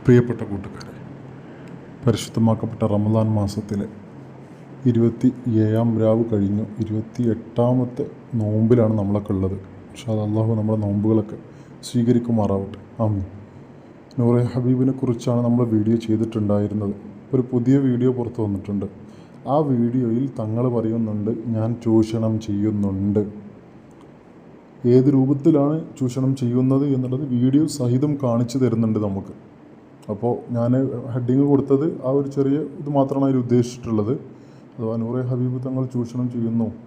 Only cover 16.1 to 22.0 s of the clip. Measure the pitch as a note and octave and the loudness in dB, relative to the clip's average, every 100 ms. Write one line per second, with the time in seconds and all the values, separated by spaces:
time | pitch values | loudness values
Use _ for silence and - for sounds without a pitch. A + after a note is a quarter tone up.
16.1 | G#2+ A2+ A2 G#2 G2+ G#2 G#2 G2+ G#2 - | 0 0 -2 0 2 0 -2 -4 -6 -12
17.1 | - - C3+ B2 B2+ A#2 C#3 C3+ B2 B2+ | -18 -2 -2 0 0 2 4 4 2 0
18.1 | B2+ A#2 A2+ G#2+ G2 - G2+ G2 - - | 0 -4 -4 -2 -2 -4 -6 -6 -10 -20
19.1 | - - - - C#3 D3+ B2 A#2 B2+ A#2+ | -20 -20 -16 -2 0 2 2 2 2 0
20.1 | A#2 C3+ - A2 A2+ B2 A#2+ A2 A2+ A2 | 0 -2 -4 -4 0 0 0 0 -2 -2
21.1 | G#2 G#2 A#2 A#2+ A2+ A2+ A#2 A#2+ A2 | -2 -4 -4 -4 -2 -2 -2 2 4